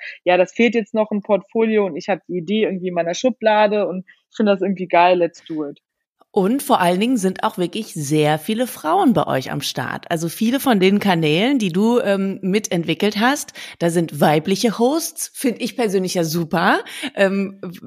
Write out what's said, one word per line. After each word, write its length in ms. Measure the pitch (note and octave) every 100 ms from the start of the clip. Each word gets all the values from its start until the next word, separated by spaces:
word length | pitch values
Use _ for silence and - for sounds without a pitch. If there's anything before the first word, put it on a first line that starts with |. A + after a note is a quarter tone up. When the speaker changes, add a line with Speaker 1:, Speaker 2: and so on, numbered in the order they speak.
| - - -
Speaker 1:
„Ja, 120 | F3+
das 160 | F3+
fehlt 220 | - A#3 A#3
jetzt 180 | G#3
noch 180 | A3 G#3+
im 100 | G#3
Portfolio 640 | G3+ G3+ - A3+ A3+ G#3+ G3
und 100 | E3+
ich 140 | G3
hab 160 | F3 -
die 100 | F3
Idee 260 | D#3+ G#3+
irgendwie 260 | F3+ F#3+ F3+
in 40 |
meiner 200 | F3 E3
Schublade 760 | F3 B3+ A3 A3 G#3+ G#3+ G#3 F3
und 180 | F#3 - _ _
ich 60 | -
find 140 | G#3
das 120 | G3
irgendwie 260 | F#3+ F3+ F#3
geil, 300 | F3 F3+ F3+
let's 260 | E3+ - -
do 200 | D#3 D3
it.“ 140 | - _ _ _ _ _ -
Speaker 2:
Und 240 | F#3+ C4+
vor 180 | - A3+
allen 180 | F3 F3+
Dingen 180 | A#3 B3+
sind 260 | F#3+ F#3+
auch 140 | G#3+ G3
wirklich 380 | F3 G3+ G#3+ E3
sehr 420 | C#3 D3+ D3 D#3
viele 300 | - A3 B3
Frauen 460 | - D4+ F4+ E4+
bei 120 | E3+ -
euch 260 | C3+ C3
am 100 | D3
Start. 500 | - - B2 - -
Also 180 | E3 E3
viele 300 | - A3 C4+
von 200 | C4+ G#3
den 200 | F#3 G3+
Kanälen, 580 | G3+ E3+ D#3 D#3+ A#3+ C#4
die 140 | G3
du, 280 | E3+ A3+ A#3+
ähm, 380 | G3+ G3 G3 F#3+
mitentwickelt 760 | F#3+ G3+ - F3+ D#3+ D#3 G3+ G3+
hast, 340 | A#3+ D4 - - - -
da 100 | E3+
sind 300 | E3+ E3 C#3+
weibliche 580 | F3 D#3 D#3 F#3+ A#3+ G3+
Hosts, 540 | A#3+ D#4+ D#4+ - -
find 260 | - C4+ G3+
ich 160 | A#3+ -
persönlich 380 | A3+ F#3+ F#3
ja 100 | F3+
super. 600 | E3 E3+ D#3+ E3 F#3 E4 - - C#4+ -
Ähm, 440 | G3 G3 G3 G3 F#3 F3